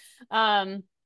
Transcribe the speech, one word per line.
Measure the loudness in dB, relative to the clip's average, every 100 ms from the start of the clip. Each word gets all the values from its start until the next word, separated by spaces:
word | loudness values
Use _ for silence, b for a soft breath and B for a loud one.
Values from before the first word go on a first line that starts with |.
| B B -6
Um, | 0 2 2 -2 -8 -14 _